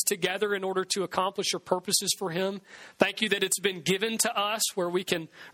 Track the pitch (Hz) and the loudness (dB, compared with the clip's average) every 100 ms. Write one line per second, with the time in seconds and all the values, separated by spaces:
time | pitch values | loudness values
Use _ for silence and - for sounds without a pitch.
0 | - 208 180 190 208 196 190 185 185 202 | 0 0 0 0 -2 -2 -2 -2 -2 -2
1 | 175 - 190 196 180 180 - 180 190 185 | -2 0 0 0 -4 -4 -2 -2 0 0
2 | 190 - 190 165 190 196 - - - - | 0 -2 -2 -2 -2 -4 -12 -20 -2 4
3 | 190 196 220 196 190 - 196 180 143 190 | 4 4 0 2 2 0 0 0 0 0
4 | 226 226 220 233 202 214 - 196 175 180 | 2 0 0 0 0 0 -2 0 0 0
5 | 160 175 160 - - | 0 -2 -4 -14 -8